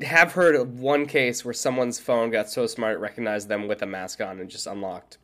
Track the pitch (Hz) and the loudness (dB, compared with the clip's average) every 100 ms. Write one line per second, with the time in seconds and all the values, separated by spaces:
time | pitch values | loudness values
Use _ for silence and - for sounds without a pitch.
0 | 127 165 170 180 175 147 123 123 131 143 | 2 6 6 6 6 6 2 -2 0 2
1 | 143 143 123 117 120 113 135 127 123 113 | 2 2 2 0 -6 -2 0 0 0 -2
2 | - 120 117 113 104 135 117 - 110 92 | 0 2 2 0 -2 -2 -2 -2 -2 -2
3 | 104 120 113 104 101 104 104 104 101 95 | -6 -4 -4 -4 -2 -4 -2 -4 -4 -6
4 | 92 - 98 95 92 - - 101 95 90 | -8 -8 -8 -8 -12 -10 -10 -8 -8 -10
5 | - - | -14 -20